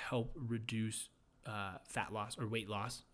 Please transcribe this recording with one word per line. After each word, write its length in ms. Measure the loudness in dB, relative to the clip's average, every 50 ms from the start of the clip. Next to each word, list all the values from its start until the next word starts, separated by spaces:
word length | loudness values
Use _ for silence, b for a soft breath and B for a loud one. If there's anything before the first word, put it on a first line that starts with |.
| -2 2
help 240 | 2 2 2 2 0
reduce, 760 | -2 0 0 2 2 2 2 2 2 2 2 2 -2 -4 -6 -10 -20 -20 -20 -20 -14 -8
uh, 280 | -4 -2 -2 -2 -2 -4 -6 -10
fat 280 | -4 0 0 0 2 0
loss 240 | -2 -2 -2 -2 -2
or 100 | 0 0
weight 200 | 2 0 0 0
loss. 340 | 0 0 0 0 -2 -6 -10 -14